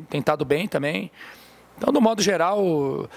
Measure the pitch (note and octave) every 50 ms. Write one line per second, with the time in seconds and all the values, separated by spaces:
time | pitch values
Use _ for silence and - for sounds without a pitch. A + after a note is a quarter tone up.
0 | D#3+ - - D3 - - D3+ D3 D3+ B2+ C#3+ D3+ F#3+ G#3+ - C#3 C#3 D3 E3 F#3+
1 | G3 - - - - - - - - - - - - - - - - - C#4+ D4
2 | A3+ A3 A3+ G3+ F#3+ G3+ G3 E3 E3 F3+ G3+ G#3 G3 F3+ D#3+ D3 C#3 C3+ C#3+ -
3 | - - -